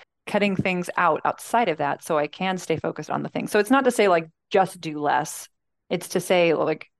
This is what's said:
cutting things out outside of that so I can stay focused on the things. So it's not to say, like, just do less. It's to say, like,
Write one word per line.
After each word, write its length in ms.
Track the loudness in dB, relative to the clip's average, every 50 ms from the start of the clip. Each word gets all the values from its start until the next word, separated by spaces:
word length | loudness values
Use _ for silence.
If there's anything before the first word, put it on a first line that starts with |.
| -20 _ _ _ _
cutting 280 | -2 0 0 2 2 0
things 320 | 0 0 0 -2 -2 -4 -4 -2
out 220 | 2 2 2 2 2 0
outside 420 | -4 -4 -4 -6 -2 0 0 2
of 120 | 0 0 -2
that 240 | -2 -4 -4 -6 -4
so 160 | -2 -2 0
I 80 | 0
can 320 | -2 -4 -6 -4 -4 -4 -4
stay 180 | -4 -4 -2
focused 320 | -2 -2 -4 -4 -6 -8 -6
on 140 | -6 -6 -6
the 60 | -6
things. 200 | -6 -6 -6 0
So 80 | 2
it's 140 | 2 4 4
not 140 | 2 4 4
to 60 | 2
say, 160 | 4 4 4
like, 220 | 4 4 2 0 -4 _ _ _ _
just 280 | 2 2 2 2 -2 -10
do 200 | -10 -10 -6 -2
less. 500 | -2 0 0 0 -2 -4 -10 -14 -16 -18 _ _ _ _ _ _ _ _
It's 200 | -6 -6 -6 -4
to 100 | -4 -4
say, 340 | 0 2 2 4 4 4 2
like, 360 | 2 0 -2 -2 -6 -8 -20 _